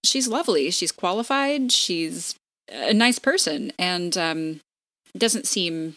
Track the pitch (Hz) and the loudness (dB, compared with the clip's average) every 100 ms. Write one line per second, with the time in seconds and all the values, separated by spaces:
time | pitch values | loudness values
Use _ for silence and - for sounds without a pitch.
0 | - 269 240 247 339 165 139 - 170 - | 0 2 0 0 0 2 2 0 -2 -2
1 | 180 208 233 277 277 294 254 - - 170 | -2 -2 0 0 0 0 2 2 2 -2
2 | 160 165 - - _ _ - 123 123 214 | -4 -4 -6 -6 _ _ -14 -4 2 4
3 | 240 240 - 359 - 147 208 - 180 180 | 4 2 0 0 0 -2 -6 -4 -2 -2
4 | 175 170 165 160 160 160 _ _ _ _ | -2 -2 -2 -2 -6 -8 _ _ _ _
5 | _ - 226 220 - 202 175 165 160 | _ -2 0 2 0 0 0 -4 -6